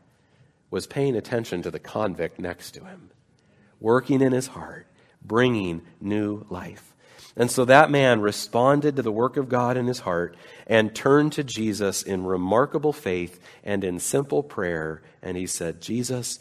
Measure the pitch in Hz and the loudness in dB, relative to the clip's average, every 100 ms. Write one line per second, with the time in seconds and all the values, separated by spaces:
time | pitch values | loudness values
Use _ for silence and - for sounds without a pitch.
0 | _ _ _ _ _ _ - - - 143 | _ _ _ _ _ _ -8 -8 -6 -2
1 | 139 113 - 120 110 90 90 78 - 107 | -2 -2 -2 -4 -4 -6 -6 -10 -8 -4
2 | 107 87 82 - 90 87 - - - 185 | -4 -4 -6 -6 -10 -10 -14 -18 -20 -20
3 | - _ _ _ _ _ _ - 107 127 | -20 _ _ _ _ _ _ -6 2 2
4 | 127 135 135 127 131 - 82 - - _ | 2 2 4 2 -2 -12 -16 -18 -20 _
5 | _ _ 101 110 127 113 92 82 - - | _ _ -2 2 4 2 -2 -6 -10 -12
6 | 101 107 104 104 - 92 85 - - _ | -4 -2 -2 -6 -10 -12 -12 -16 -20 _
7 | _ - - - 120 - 123 139 151 143 | _ -20 -14 -2 0 2 8 8 8 6
8 | 131 113 104 104 - 117 131 143 147 135 | 4 4 2 -2 -2 2 4 4 2 0
9 | 113 107 127 143 127 123 120 127 120 123 | -2 0 0 -2 -2 0 0 0 -2 -4
10 | 95 85 85 - - - - 113 107 - | -2 -2 -2 -8 -20 -14 2 4 4 0
11 | 139 143 151 147 135 110 110 101 98 92 | 4 4 4 -2 -6 -4 -4 0 -2 -2
12 | 87 95 92 92 92 110 139 156 147 - | -4 -4 -2 -2 2 2 2 0 -2 -2
13 | 101 92 87 - - - 104 101 95 90 | -4 -4 -6 -12 -20 -16 -6 -4 -2 -4
14 | - 139 143 147 143 - 90 82 80 80 | -2 -2 0 -4 -4 -6 -4 -4 -6 -10
15 | - _ 92 90 90 - 85 82 - 117 | -16 _ -10 -8 -6 -6 -8 -8 -8 -6
16 | 123 127 117 - | -4 -6 -6 -12